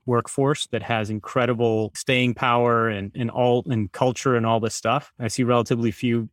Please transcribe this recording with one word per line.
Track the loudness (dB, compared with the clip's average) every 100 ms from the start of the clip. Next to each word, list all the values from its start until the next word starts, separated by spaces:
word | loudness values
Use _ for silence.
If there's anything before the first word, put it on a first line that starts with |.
| 0
workforce | -2 0 0 0 0 -4
that | -6
has | -2 -4 -2
incredible | -6 -4 0 0 2 2 0 -2 -4
staying | 0 2 2
power | 2 2 4 4 2 0
and, | -2 -6 -6
and | -4
all, | 0 2 2 0
and | -2 -2
culture | 0 0 0 0 2
and | 2
all | 0
this | 0 -4
stuff. | -2 -2 -4 -8
I | -6
see | -2
relatively | 2 2 2 0 -2
few | -2 -2 -2 -4